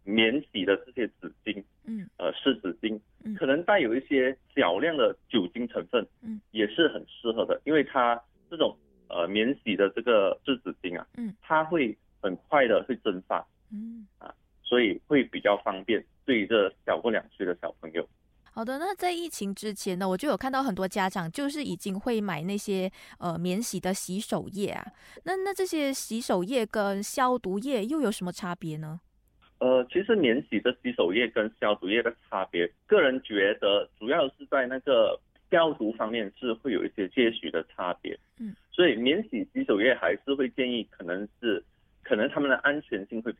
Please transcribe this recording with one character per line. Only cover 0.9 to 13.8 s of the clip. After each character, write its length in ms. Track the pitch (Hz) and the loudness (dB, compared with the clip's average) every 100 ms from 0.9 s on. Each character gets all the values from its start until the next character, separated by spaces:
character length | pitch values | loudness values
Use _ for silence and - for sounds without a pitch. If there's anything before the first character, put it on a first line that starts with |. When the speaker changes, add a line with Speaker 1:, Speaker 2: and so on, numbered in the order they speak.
Speaker 1:
些 160 | 127 110 - | -6 -6 -6
纸 100 | 85 - | -14 -10
巾， 200 | - 101 - _ - | -8 -8 -10 _ -10
Speaker 2:
嗯。 220 | 220 180 - | -10 -10 -6
Speaker 1:
呃， 160 | 87 | -6
湿 220 | - 139 113 | -2 -2 -2
纸 180 | 92 82 | -4 -6
巾， 180 | 110 107 - _ | -6 -6 -10 _
Speaker 2:
嗯。 100 | 220 202 | -10 -4
Speaker 1:
可 100 | 139 | 0
能 180 | 143 | 0
带 160 | 175 208 | 2 2
有 160 | 127 120 | 2 0
一 40 | - | 0
些 300 | 139 127 131 _ - | 2 2 -2 _ 0
少 220 | 95 92 | 2 2
量 180 | 156 156 | 0 2
的 180 | 110 95 _ | 0 0 _
酒 180 | 117 87 | -2 -2
精 200 | - 120 | -4 -6
成 180 | 107 82 | -6 -2
分， 180 | 123 101 _ | -2 -2 _
Speaker 2:
嗯。 200 | 226 214 - | -12 -12 -8
Speaker 1:
也 160 | 107 104 | -2 0
是 200 | - 160 | 2 2
很 140 | 104 80 | 2 -8
适 240 | - 117 | -8 -4
合 140 | 113 95 | -2 0
的， 140 | 90 - | -2 2
因 80 | |
为 100 | 156 | 2
它 380 | 139 139 120 117 - _ _ | 2 2 2 2 -4 _ _
这 80 | 165 | -2
种， 180 | 131 - _ _ _ | 0 0 _ _ _
呃， 180 | 87 87 | -2 0
免 280 | 101 113 143 | 2 0 0
洗 120 | - 95 | -2 2
的 140 | 98 | 2
这 120 | 117 | 2
个 360 | 117 110 98 - - | 2 4 4 0 -2
湿 120 | 127 | -4
纸 180 | - - | -4 -8
巾 180 | 92 85 | -8 -8
啊， 80 | 82 - | -10 -10
Speaker 2:
嗯。 160 | 226 185 | -10 -10
Speaker 1:
它 220 | - 156 | -2 0
会 340 | 156 170 123 104 _ _ | 2 0 0 -4 _ _
很 140 | 101 90 _ | -6 -6 _
快 200 | 147 123 | 4 6
的 160 | 98 - | 4 2
会 80 | 120 | -2
蒸 240 | 117 92 - | -2 -4 -4
发。 180 | 92 - _ _ | -4 -4 _ _
Speaker 2:
嗯。 340 | 208 | -12